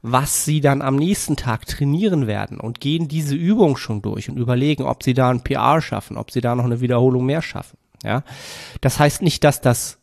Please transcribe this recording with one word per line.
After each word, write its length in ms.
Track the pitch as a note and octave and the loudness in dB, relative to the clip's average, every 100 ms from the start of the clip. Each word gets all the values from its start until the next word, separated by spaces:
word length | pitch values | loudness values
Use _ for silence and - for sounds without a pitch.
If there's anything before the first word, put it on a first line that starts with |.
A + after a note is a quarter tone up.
was 420 | A2+ B2+ C#3+ - | 2 0 2 -2
sie 160 | - D3+ | 0 2
dann 220 | C#3 C#3 | 2 2
am 140 | C3+ C3+ | 0 0
nächsten 400 | E3 G3+ - D3+ | 2 0 -2 -4
Tag 280 | - A2+ | -2 -6
trainieren 640 | - - C#3+ D3+ G#3+ E3+ A2+ | -6 -2 0 2 2 2 0
werden 340 | G#2 G2 G2+ | -2 -6 -8
und 200 | A2 A#2 | -10 -6
gehen 280 | C#3 D#3+ D#3+ | -2 0 0
diese 260 | D#3 D3 | -2 -2
Übung 440 | C3+ E3 A3 F3 B2+ | 0 2 4 4 4
schon 240 | - G#2+ | -4 -6
durch 260 | G#2 G#2 - | -4 -6 -6
und 80 | C3+ | -4
überlegen, 460 | A#2+ B2 C#3+ D3+ | 0 2 2 0
ob 200 | C3+ B2 | -2 -2
sie 120 | - | 0
da 160 | B2+ B2+ | 2 2
ein 120 | B2 | 0
P 120 | - | -2
R 260 | C3+ A#2 D#3+ | 0 2 2
schaffen, 380 | - G#2 - A2 | 0 -8 -8 -12
ob 120 | A#2 | -6
sie 120 | B2+ | -4
da 120 | A#2+ | -2
noch 100 | B2 | 0
eine 160 | B2 A#2+ | 0 0
Wiederholung 440 | B2 A#2+ B2+ B2+ | 0 4 4 4
mehr 160 | B2+ D3+ | 0 -2
schaffen. 380 | - - - _ _ _ | -4 -10 -14 _ _ _
Ja? 220 | - A#2+ - - - - - - | -4 -4 -6 -18 -18 -18 -16 -2
Das 160 | C#3 - | -2 4
heißt 240 | D3 - | 2 4
nicht, 200 | F3+ - | 0 4
dass 200 | D3 C3+ | 2 4
das 360 | - A#2 - - | 2 0 -4 -12